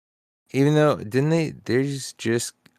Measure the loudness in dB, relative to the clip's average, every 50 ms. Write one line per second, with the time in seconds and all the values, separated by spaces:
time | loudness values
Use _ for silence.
0 | _ _ _ _ _ _ _ _ _ _ -2 0 2 4 4 4 4 4 2 0
1 | -4 -4 0 0 2 2 2 0 0 -2 -6 -8 -4 -2 0 0 0 0 -4 -8
2 | -10 -12 -12 -8 -2 0 0 0 -2 -4 -12 _ _ _ _